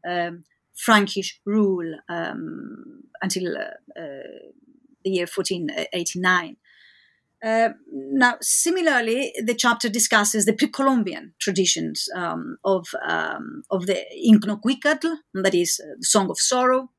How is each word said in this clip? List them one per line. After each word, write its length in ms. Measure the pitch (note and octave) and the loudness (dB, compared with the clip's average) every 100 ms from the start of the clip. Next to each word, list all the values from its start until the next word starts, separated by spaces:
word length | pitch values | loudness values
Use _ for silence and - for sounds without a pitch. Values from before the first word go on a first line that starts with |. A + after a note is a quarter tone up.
| F3 | -4
um, 380 | F3 F3 E3+ _ _ _ | -4 -4 -8 _ _ _
Frankish 640 | - - G#3+ G3 G3 F#3+ - - | -4 4 4 4 -4 -6 -8 -2
rule, 480 | G#3+ G3+ F3+ E3 D#3 - | 2 2 0 -4 -10 -10
um, 920 | E3+ E3+ - - - - - - - - - | -8 -6 -8 -10 -12 -14 -16 -20 -20 -20 -8
until, 340 | F#3+ F#3 F3+ - | -4 -2 -4 -4
uh, 420 | - - _ - | -8 -12 _ -14
uh, 240 | D#3 C3+ - - - _ _ _ _ _ | -14 -12 -14 -18 -20 _ _ _ _ _
the 60 | F#3+ | -2
year 160 | F#3 F3 | -2 -2
fourteen 440 | - F3+ F3+ D#3 D3+ - | -4 -4 -2 -4 -4 -4
eighty-nine. 640 | F3+ E3+ F3+ F#3 F3+ E3 - _ _ _ _ _ _ _ _ | -4 -4 0 2 2 0 -14 _ _ _ _ _ _ _ _
Uh, 280 | A3+ A3 A3+ - - | 0 2 2 0 -14
now, 440 | C4+ C4+ C4+ B3 B3 | -12 -2 4 4 4
similarly, 920 | - - E4+ F#4 E4 C4 A3+ A#3+ C4 - | 0 2 2 2 2 2 2 0 -2 -4
the 100 | A3+ | -4
chapter 340 | A#3 A#3+ A3+ A#3+ | 2 2 2 0
discusses 560 | A3 - A3 G#3 A3 | 0 4 4 4 2
the 80 | G#3 | 2
pre-Columbian 800 | A3 - - C4+ B3+ F#3+ - - _ | 2 0 2 2 4 0 -4 -12 _
traditions, 720 | - F#3 F3+ E3 D#3+ D3+ - | -2 2 2 2 -2 -4 -6
um, 440 | F3+ E3+ E3 D#3+ - | -4 -4 -6 -8 -6
of, 240 | G3 F#3+ E3+ - - | 0 0 -2 -8 -4
um, 560 | E2 - - - - - | -2 -2 -6 -10 -14 -6
of 160 | F#3+ F#3 | -4 -2
the 180 | F#3 - - A#3+ | -4 -4 -2 6
Inknokuikatl, 920 | G#3+ G#3+ G#3 A3+ C4 C#4+ D#4 E4 D#4 _ | 6 6 -4 -2 0 0 0 -2 -6 _
that 200 | F#3+ F#3+ | -2 2
is, 260 | F3+ F3 - | 2 0 -2
uh, 140 | D#3 - | -6 -6
the 60 | |
Song 240 | D#3+ G#3+ F#3+ | 2 2 2
of 80 | - | -2
Sorrow 520 | - B3+ B3+ C4 B3+ | 0 2 2 0 -2